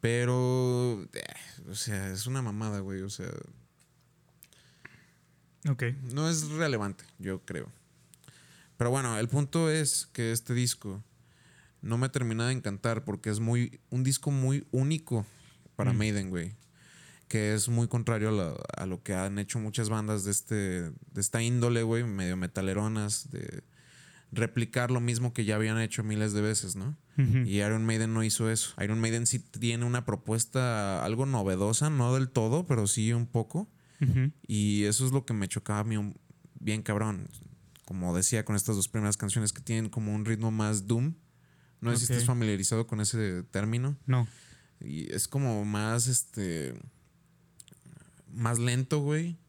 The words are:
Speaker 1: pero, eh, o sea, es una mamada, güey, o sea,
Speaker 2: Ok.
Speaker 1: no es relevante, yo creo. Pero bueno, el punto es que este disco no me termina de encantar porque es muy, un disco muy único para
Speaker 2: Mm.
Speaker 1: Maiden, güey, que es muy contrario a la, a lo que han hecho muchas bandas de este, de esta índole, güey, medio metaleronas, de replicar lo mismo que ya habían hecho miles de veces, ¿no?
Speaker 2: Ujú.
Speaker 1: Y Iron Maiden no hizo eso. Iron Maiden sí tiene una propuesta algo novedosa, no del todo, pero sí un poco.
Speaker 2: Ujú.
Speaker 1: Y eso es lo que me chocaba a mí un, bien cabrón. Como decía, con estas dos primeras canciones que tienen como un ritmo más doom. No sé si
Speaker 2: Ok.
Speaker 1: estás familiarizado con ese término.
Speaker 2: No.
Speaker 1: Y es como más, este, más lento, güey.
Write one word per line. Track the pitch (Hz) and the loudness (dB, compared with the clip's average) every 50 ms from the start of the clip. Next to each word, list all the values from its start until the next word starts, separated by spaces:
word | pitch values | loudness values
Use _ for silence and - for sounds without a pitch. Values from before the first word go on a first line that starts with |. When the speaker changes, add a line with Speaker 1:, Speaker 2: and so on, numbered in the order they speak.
Speaker 1:
pero, | - 117 117 120 123 120 123 127 127 127 127 127 127 123 123 123 123 123 117 101 85 - - | 2 2 2 2 2 2 2 2 2 2 2 2 2 2 2 2 0 0 -2 -4 -8 -10 -10
eh, | - - - - - - - - - - - | -12 -12 -10 -14 -16 -18 -18 -18 -18 -14 -10
o | 95 | -8
sea, | 107 - 113 104 95 98 95 | -6 -4 -4 -4 -4 -4 -4
es | 92 95 104 | -6 -6 -6
una | 123 131 135 127 | -4 -4 -4 -4
mamada, | 110 101 104 110 107 104 101 | -4 -4 -4 -4 -4 -4 -4
güey, | 95 98 95 95 95 | -4 -6 -6 -6 -6
o | 101 | -8
sea, | 101 - 95 87 - - - - - - - _ _ _ _ _ _ _ _ _ _ _ _ _ _ _ - - - - - - - _ _ - - - - _ _ _ _ _ _ _ _ _ _ _ - 151 | -8 -8 -10 -10 -10 -10 -12 -14 -20 -20 -20 _ _ _ _ _ _ _ _ _ _ _ _ _ _ _ -20 -20 -20 -20 -20 -20 -20 _ _ -20 -20 -20 -20 _ _ _ _ _ _ _ _ _ _ _ -2 -2
Speaker 2:
Ok. | 135 120 - 117 131 139 131 123 120 | -2 0 0 -2 -2 -4 -6 -6 -4
Speaker 1:
no | 143 156 165 | -2 0 0
es | 170 156 156 151 | 0 0 -2 -4
relevante, | 151 156 165 151 131 110 104 98 95 - - - _ _ | -2 -2 0 0 0 0 -2 -2 -6 -8 -14 -20 _ _
yo | 92 98 95 90 - | -6 -6 -6 -6 -6
creo. | - 92 78 58 - - - _ _ _ _ _ _ - _ - - - - - - - - - _ _ | -8 -8 -8 -8 -10 -14 -20 _ _ _ _ _ _ -20 _ -20 -20 -20 -20 -20 -20 -20 -20 -20 _ _
Pero | _ 120 120 | _ 2 2
bueno, | 127 135 131 120 113 107 | 2 2 2 0 0 0
el | 110 117 | 0 0
punto | - 143 147 135 - 165 165 160 | 2 0 0 2 0 0 2 2
es | 156 160 151 139 - - - - _ | 2 2 2 0 0 -2 -4 -4 _
que | - 117 113 113 | -4 -2 0 0
este | 113 - - 123 | -2 -2 -2 0
disco | 120 123 117 - - - 107 95 101 110 _ _ _ _ _ _ _ _ - - - - - _ _ - | 0 2 0 -2 -4 -6 -10 -8 -10 -12 _ _ _ _ _ _ _ _ -20 -20 -20 -20 -20 _ _ -4
no | 107 113 117 | -2 0 0
me | 127 131 | 0 0
termina | - 135 123 117 113 113 117 | 0 -2 0 0 0 0 0
de | 123 131 | 0 0
encantar | 127 - 107 98 95 - 117 117 110 - | 0 -2 -4 -6 -2 -2 -2 -2 -2 -2
porque | - 98 - - 110 | -4 -6 -4 -2 -2
es | 104 104 | -2 0
muy, | 113 113 120 120 120 120 - - _ _ | 2 2 2 2 2 0 -4 -12 _ _
un | - 123 131 | -2 0 2
disco | 131 135 - - 151 | 2 2 0 0 0
muy | 143 135 131 131 139 143 - - | 0 2 2 2 0 0 -2 -2
único | - 127 131 143 160 151 - - 123 113 104 - - - - - - - - - _ | 0 0 2 2 0 -2 -2 -2 -2 -2 -2 -4 -10 -20 -20 -20 -20 -20 -20 -18 _
para | - - 127 123 | 0 2 2 4
Speaker 2:
Mm. | 107 | 4
Speaker 1:
Maiden, | 104 107 104 104 95 95 | 2 2 2 0 -2 -2
güey, | 92 87 85 92 107 - - _ _ - - - - - - - - - - _ | -4 -4 -4 -6 -8 -12 -20 _ _ -20 -20 -20 -20 -20 -20 -20 -20 -20 -12 _
que | - 113 107 107 107 | 0 2 2 4 2
es | 107 101 - | 2 2 2
muy | 117 117 117 113 | 2 2 2 2
contrario | - 120 113 - 117 107 107 110 | 0 0 2 2 2 2 2 2
a | 107 | 2
la, | 104 90 82 - - - - 50 | 2 0 -2 -4 -6 -8 -10 -8
a | - - | -6 -4
lo | 95 92 85 - | -6 -6 -6 -4
que | - 101 | -4 -2
han | 92 92 98 101 101 | -2 -2 -2 -2 -4
hecho | 101 - - 120 | -4 -2 -4 -4
muchas | 110 110 101 - 113 107 | -4 -2 -2 -2 -2 0
bandas | 110 110 107 107 107 104 95 | 0 -2 0 0 -2 -2 0
de | 101 | 0
este, | 98 - - - 113 107 101 95 90 90 87 82 | -2 -2 -2 -2 -2 0 0 0 -2 -2 -4 -6
de | - - - - - 101 | -8 -12 -18 -10 -4 -2
esta | 98 - - 113 113 | -2 0 0 0 2
índole, | 117 123 123 117 120 120 117 117 | 2 2 4 4 4 4 2 2
güey, | 113 113 117 120 | 2 2 2 0
medio | 117 101 98 92 90 92 92 | 0 -2 -2 0 0 0 0
metaleronas, | 90 87 - 98 95 95 95 104 104 107 107 107 104 104 104 - - - | -2 -4 -2 -2 -2 0 0 0 0 0 -2 -2 -2 -2 -2 -4 -6 -8
de | - - - - - - - _ _ - - - - - - - - - - _ - | -10 -10 -10 -10 -12 -14 -16 _ _ -20 -20 -20 -20 -20 -20 -20 -20 -20 -18 _ -2
replicar | - 113 110 - 120 117 - - 127 123 123 | -2 -2 0 2 -2 -2 0 0 -2 0 2
lo | 127 123 | 2 2
mismo | 120 120 120 117 123 120 120 | 2 0 0 0 0 -2 0
que | - 110 | 0 0
ya | 101 107 | 0 2
habían | 107 110 110 110 113 | 2 2 2 2 0
hecho | 113 107 - - 107 | 0 0 -2 -4 -2
miles | 107 107 107 107 107 104 | -2 0 0 0 0 2
de | 104 | 2
veces, | 104 107 107 - - 95 82 | 0 2 0 0 -2 -4 -6
¿no? | 98 95 127 151 - _ _ - - | -4 -4 -6 -6 -8 _ _ 0 2
Speaker 2:
Ujú. | 135 107 107 131 | 4 6 6 4
Speaker 1:
Y | 123 107 98 101 101 | 4 4 2 2 4
Iron | 104 110 110 110 | 4 2 2 2
Maiden | 113 113 110 110 113 113 | 2 2 2 2 2 2
no | 110 110 | 2 2
hizo | 110 - - 117 110 | 2 2 2 2 2
eso. | 113 107 - - - - 98 | 2 0 -2 -4 -4 -4 -2
Iron | 101 110 113 | 0 0 0
Maiden | 113 113 113 117 120 | 2 2 0 0 0
sí | 117 - 123 | 0 0 -2
tiene | - - - - 113 117 117 117 120 | -4 -8 -8 -2 0 0 0 2 0
una | 120 120 123 120 | 0 0 0 0
propuesta | - 107 - - - 110 113 - - - 131 127 123 117 107 101 98 95 82 62 | -2 -4 -4 -2 -2 0 0 0 0 0 0 0 2 2 0 0 0 0 0 0
algo | 92 113 113 135 | -2 0 0 0
novedosa, | 139 135 117 98 95 92 92 101 104 113 - 147 151 | 0 2 2 2 2 2 2 2 2 2 2 2 2
no | 156 139 120 120 127 | 2 2 4 4 4
del | 131 131 127 | 2 0 2
todo, | - 123 110 110 120 160 180 | 2 2 2 4 2 0 2
pero | - 135 113 104 | 2 2 2 2
sí | 98 - - 107 113 117 | 2 2 2 2 2 2
un | 120 120 | 0 0
poco. | 117 - 117 110 - - 160 214 - - - _ - - - | 0 0 -2 -2 0 -4 -6 -6 -6 -12 -20 _ -20 -4 0
Speaker 2:
Ujú. | 147 127 - 127 127 143 151 - - | 2 2 4 4 2 2 0 -4 -8
Speaker 1:
Y | - - 107 104 104 104 104 104 | -4 0 2 2 4 4 4 2
eso | 104 104 - 131 | 2 2 2 2
es | 131 131 | 2 0
lo | 139 127 | 0 0
que | - 117 | 0 -2
me | 107 98 92 | -2 -2 -2
chocaba | - - - - 107 104 | -4 -6 -4 -2 -2 0
a | 104 | 0
mí | 110 110 | 0 0
un, | 107 104 104 - - _ _ - _ _ - _ - | 0 -2 -4 -6 -10 _ _ -20 _ _ -20 _ -8
bien | - 104 107 110 107 | -4 -2 -2 -2 -2
cabrón. | - 107 104 110 110 104 92 98 - - - - - - - - - - - _ | 0 0 0 0 0 -2 -4 -8 -12 -14 -18 -20 -20 -20 -20 -20 -20 -20 -20 _
Como | - 92 95 90 90 85 | -8 -6 -4 -2 0 2
decía, | 90 95 - - 110 107 | 2 2 2 2 0 0
con | - 107 | 0 0
estas | 101 - - 107 | 0 2 0 0
dos | 98 95 - | 0 0 -2
primeras | - 113 107 104 104 | -2 -2 0 0 0
canciones | - - 101 98 117 107 107 - | 0 -2 -2 0 0 0 -2 -4
que | - | -4
tienen | - - 117 113 110 104 | -4 -2 -2 -2 -2 -2
como | - 120 110 104 104 | -4 -4 -2 -2 -2
un | 107 107 | -2 0
ritmo | 110 113 107 113 113 110 | 0 0 0 0 0 0
más | 110 107 107 107 101 95 | 2 2 2 0 0 0
doom. | 101 117 117 127 151 165 - _ _ _ _ _ _ _ _ _ _ _ _ | 0 0 2 2 0 -2 -6 _ _ _ _ _ _ _ _ _ _ _ _
No | - 117 | -2 0
sé | 120 120 | 2 2
si | 117 | 2
Speaker 2:
Ok. | 120 123 | 2 2
Speaker 1:
estás | 120 120 | 4 4
familiarizado | 123 127 120 117 107 104 95 95 - 117 110 113 | 4 4 4 2 2 2 2 0 0 2 0 0
con | 113 - 107 | 0 0 0
ese | 107 101 - 113 107 98 92 90 90 - | 0 0 2 0 0 0 -2 -4 -6 -4
término. | - 95 101 107 113 120 127 139 147 135 - | -2 0 0 2 0 0 0 0 -2 -2 0
Speaker 2:
No. | - 131 127 117 110 - - - - - - - _ _ _ | 2 4 4 4 2 -2 -16 -20 -20 -20 -20 -20 _ _ _
Speaker 1:
Y | - - 69 80 78 - - | -10 -8 -6 -6 -6 -6 -4
es | - - | -4 -4
como | - - 139 139 123 113 104 104 | -2 0 0 0 0 0 0 0
más, | 104 104 104 107 110 113 120 120 | 0 0 0 0 0 2 2 2
este, | 127 127 - - - - 110 98 92 85 80 71 64 62 - - - _ _ _ _ _ _ _ _ _ _ _ _ _ _ - - - _ _ - - - - - - - - - - | 2 2 0 0 -2 -6 -4 -4 -2 -2 -2 -4 -6 -8 -10 -16 -18 _ _ _ _ _ _ _ _ _ _ _ _ _ _ -20 -20 -20 _ _ -20 -20 -20 -20 -20 -20 -20 -20 -14 -6
más | 120 117 113 120 117 | 0 0 2 2 4
lento, | 120 123 120 127 131 - 160 151 | 2 2 2 2 0 0 0 0
güey. | 143 143 151 156 165 175 170 - - | 2 2 0 0 0 -2 -6 -8 -12